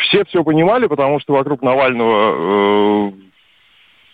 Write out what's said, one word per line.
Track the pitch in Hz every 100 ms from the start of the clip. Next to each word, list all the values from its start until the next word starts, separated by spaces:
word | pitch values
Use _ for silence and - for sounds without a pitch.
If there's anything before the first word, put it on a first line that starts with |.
| -
все | 202 196
все | 180
понимали, | 156 156 170 247 208
потому | 147 139 147
что | -
вокруг | 139 135 143
Навального, | 131 131 131 120 117 107 107 71 87 101 101 104 104 104 101
э, | 95 95 _ _ _ _ _ _ _ _